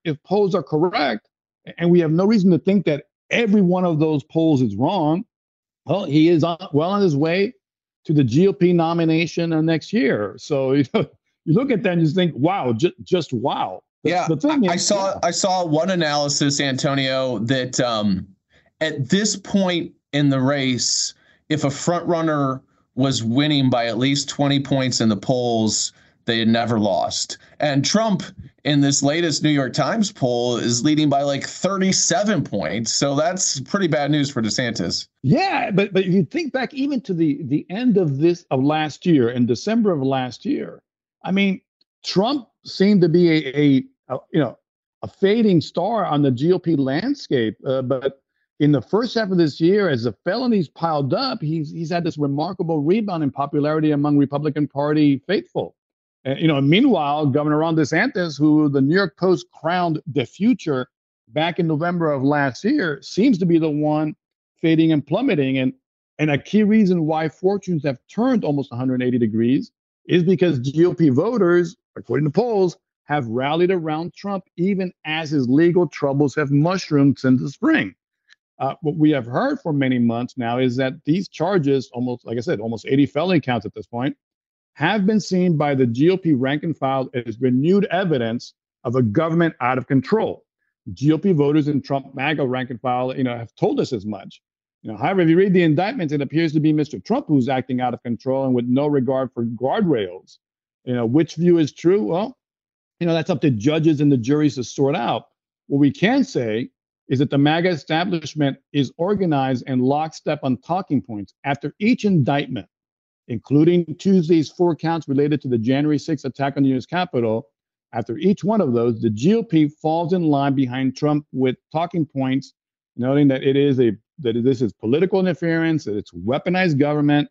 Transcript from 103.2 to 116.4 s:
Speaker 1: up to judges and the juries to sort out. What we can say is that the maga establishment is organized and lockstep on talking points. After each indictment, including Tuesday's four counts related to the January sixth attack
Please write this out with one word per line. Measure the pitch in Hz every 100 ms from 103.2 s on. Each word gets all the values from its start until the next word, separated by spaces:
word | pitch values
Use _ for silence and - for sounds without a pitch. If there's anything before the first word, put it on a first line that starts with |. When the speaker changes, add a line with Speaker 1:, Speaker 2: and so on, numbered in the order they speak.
| 156
Speaker 1:
up | 160
to | 156
judges | 110 120 156 160 143
and | 147
the | 135
juries | 113 151 151 123
to |
sort | 113 - 135 110
out. | 113 117 - _ _ _ -
What | 143
we | 143
can | - 190 277
say | 240 147 117 107 131 _ _ _ -
is | 131
that | 147
the | 143
maga | 147 160 180
establishment | 160 - 160 190 170 156 151 143 - _
is | 143 127 -
organized | 175 202 180 143 131 127 -
and | 127
lockstep | 127 143 160 - - 147
on | 139 123
talking | - 180 190 139
points. | 107 107 98 _
After | 139 143 151 -
each | 208 247
indictment, | 208 180 127 143 - 107 87 _ _ _ _ _ -
including | 110 - 143 165 175 165 151
Tuesday's | 190 190 160 165 139
four | - 175
counts | 160 160 165 -
related | 139 147 147
to | 135
the | 120
January | 110 135 151 147
sixth | 151 147
attack | 135 -